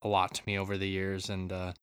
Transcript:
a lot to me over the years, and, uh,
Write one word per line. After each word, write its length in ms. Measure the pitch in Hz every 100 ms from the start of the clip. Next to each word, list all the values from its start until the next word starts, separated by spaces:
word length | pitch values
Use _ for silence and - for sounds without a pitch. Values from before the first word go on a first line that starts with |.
a 60 | 104
lot 260 | 98 90
to 80 | - -
me 120 | 101
over 180 | 98 98
the 100 | 98
years, 400 | 95 95 95 -
and, 240 | 95 90
uh, 200 | 92 90 -